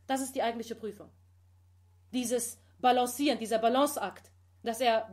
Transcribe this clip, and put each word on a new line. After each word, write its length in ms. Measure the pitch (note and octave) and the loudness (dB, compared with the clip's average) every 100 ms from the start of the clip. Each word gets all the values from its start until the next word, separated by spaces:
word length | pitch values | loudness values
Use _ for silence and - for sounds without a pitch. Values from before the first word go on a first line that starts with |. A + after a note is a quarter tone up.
| - | -6
Das 120 | C4+ | -4
ist 160 | C4 C4+ | -4 -4
die 60 | |
eigentliche 340 | A3+ A#3 A3+ A3 | -2 -4 -8 -10
Prüfung. 340 | G#3+ G3+ - _ _ _ _ _ _ _ _ _ _ | -12 -12 -18 _ _ _ _ _ _ _ _ _ _
Dieses 460 | B3+ A#3 B3 - - _ _ | -4 -2 -2 -4 -10 _ _
Balancieren, 600 | B3 B3 B3 B3 C#4+ A3+ | 4 4 2 0 0 0
dieser 200 | A3 A3 | 0 2
Balanceakt, 720 | A3+ C4 C#4+ - G3 - - _ _ _ | 4 4 2 0 -6 -8 -20 _ _ _
dass 180 | A3+ A#3 | -6 0
er 260 | B3 A3+ A3 | 2 2 0